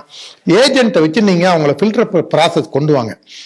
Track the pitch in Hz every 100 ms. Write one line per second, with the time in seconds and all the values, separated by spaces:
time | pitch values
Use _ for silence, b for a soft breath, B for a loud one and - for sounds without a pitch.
0 | - B B B 180 190 277 262 226 165
1 | 156 226 208 170 185 170 147 135 208 220
2 | 214 170 - 151 165 160 - 135 151 139
3 | 110 - B B